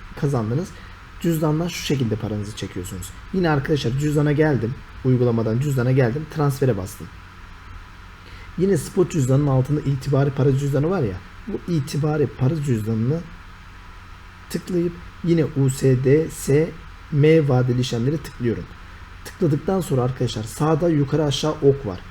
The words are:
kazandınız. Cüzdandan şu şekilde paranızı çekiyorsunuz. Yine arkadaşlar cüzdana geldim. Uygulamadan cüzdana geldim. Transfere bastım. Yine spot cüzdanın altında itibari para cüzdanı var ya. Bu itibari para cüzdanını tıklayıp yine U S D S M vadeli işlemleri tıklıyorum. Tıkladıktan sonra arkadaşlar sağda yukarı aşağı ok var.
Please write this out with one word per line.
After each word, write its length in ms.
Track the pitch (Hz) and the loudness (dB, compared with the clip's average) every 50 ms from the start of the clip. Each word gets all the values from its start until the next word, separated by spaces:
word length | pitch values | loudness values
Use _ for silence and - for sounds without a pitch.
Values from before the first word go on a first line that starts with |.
| - - - - | -18 -14 -8 -4
kazandınız. 460 | 156 139 143 120 107 107 120 151 185 - - - - - - - - - - - | -2 0 0 0 0 0 -2 -2 -4 -4 -10 -16 -18 -18 -18 -20 -20 -20 -10 -4
Cüzdandan 460 | - 170 165 156 160 151 151 160 170 | -2 0 0 2 2 2 2 0 0
şu 180 | 175 - - - | -2 -6 -6 -4
şekilde 300 | - 151 135 123 107 110 | -2 0 0 0 0 -2
paranızı 400 | - - 104 107 104 101 101 110 | -2 -4 -4 -4 -6 -6 -8 -8
çekiyorsunuz. 540 | - 131 123 - 95 90 - 95 90 90 - - - - - - | -10 -10 -10 -8 -8 -10 -8 -10 -10 -12 -12 -14 -16 -10 -4 -2
Yine 160 | 190 175 160 | 0 2 2
arkadaşlar 420 | 151 139 135 - 156 135 131 117 | 2 0 0 0 0 0 0 0
cüzdana 400 | 120 139 147 151 147 151 147 151 | -2 0 0 0 2 2 2 2
geldim. 420 | 147 143 156 156 139 110 110 110 135 - - - - - - | 4 4 4 4 2 2 0 -2 -4 -6 -12 -18 -10 -4 0
Uygulamadan 540 | 127 127 120 123 120 113 113 110 110 113 123 | 2 4 4 4 2 2 2 0 0 0 0
cüzdana 320 | 147 147 135 131 120 127 | 0 0 0 0 2 2
geldim. 340 | 131 139 127 113 113 151 156 - - | 4 4 4 2 2 -2 -6 -6 -2
Transfere 420 | 151 147 143 131 - 139 131 110 | 0 0 0 2 2 2 2 2
bastım. 300 | 95 92 95 - - 82 - - - - - - - - - - - - - - - - - - - - - - - - - - - - - - | 0 -2 -8 -10 -12 -16 -16 -18 -18 -20 -20 -20 -20 -18 -18 -18 -18 -18 -18 -18 -18 -18 -18 -20 -20 -20 -20 -20 -20 -20 -18 -18 -18 -18 -10 -4
Yine 200 | - 180 196 190 | 0 2 2 2
spot 340 | 139 - - - 196 175 - | 2 0 -2 0 0 0 2
cüzdanın 360 | - 160 131 123 131 139 147 | 2 0 2 4 4 4 4
altında 340 | 143 131 131 127 - 147 147 | 4 4 2 2 2 0 0
itibari 480 | 123 135 143 131 - 139 143 139 139 143 | 0 0 -2 -2 0 0 2 2 2 2
para 280 | 135 - 131 143 131 | 2 2 4 4 4
cüzdanı 320 | 139 143 139 143 135 147 165 | 2 0 0 0 2 2 2
var 120 | 196 185 | 2 2
ya. 140 | 131 101 90 90 - - - - - | 0 -2 -2 -6 -10 -14 -18 -14 -10
Bu 240 | 214 196 - - - | -8 -8 -6 -4 -2
itibari 560 | 170 156 131 - - 143 151 151 151 151 143 | -2 -2 -2 -2 -2 -2 0 0 2 0 0
para 360 | - - - 131 135 170 156 143 | 0 0 0 0 0 0 0 0
cüzdanını 560 | 143 120 107 104 113 113 110 113 127 156 170 175 - - - - - - - - - - - - - - - - - - - - - - - - - | 0 0 0 0 0 0 0 0 0 0 -2 -4 -10 -16 -18 -18 -18 -20 -20 -20 -20 -20 -20 -18 -18 -18 -18 -18 -20 -20 -20 -20 -20 -20 -20 -12 -8
tıklayıp 440 | - 175 - - 185 170 170 175 170 - - - - - - | -8 -8 -6 -2 -2 0 0 -2 -4 -8 -14 -18 -12 -4 0
yine 220 | 165 170 165 143 | 2 4 4 2
U 240 | - - 135 135 135 | 2 2 2 2 2
S 340 | 135 - 135 135 131 123 127 | 2 4 4 4 4 4 6
D 260 | 123 139 156 160 147 | 6 6 4 4 0
S 400 | - - - 143 135 151 160 208 - - - - - - - - | -4 -6 0 2 2 2 2 0 -4 -10 -16 -18 -18 -18 -8 -2
M 360 | 160 139 147 156 160 165 147 | 2 4 6 8 8 6 6
vadeli 340 | 139 143 127 123 123 120 127 | 4 4 4 4 2 2 0
işlemleri 360 | 123 - 123 117 117 139 160 | 0 0 0 0 0 0 0
tıklıyorum. 460 | 160 - - - - 123 117 101 90 87 - - - - - - - - - - - - | -2 -4 -8 -8 -4 -2 -2 -2 -2 -6 -12 -14 -18 -18 -18 -18 -18 -18 -18 -18 -16 -16
Tıkladıktan 560 | - - - 190 147 156 143 - - 190 190 | -12 -4 0 0 2 2 0 0 0 0 0
sonra 200 | 156 - 143 123 | 0 0 0 0
arkadaşlar 420 | 120 123 127 - 127 113 - 110 110 | 0 0 0 -2 -2 -2 -2 -4 -8
sağda 460 | - - - 147 156 160 147 175 170 | -6 -4 -2 0 2 2 2 2 2
yukarı 340 | 160 143 139 131 151 151 156 | 2 2 2 2 2 0 2
aşağı 280 | 147 135 - 156 151 | 0 0 0 0 -2
ok 340 | 151 - 139 139 131 - - | 0 4 4 4 4 4 0
var. 140 | 101 90 90 - - | -6 -8 -8 -10 -16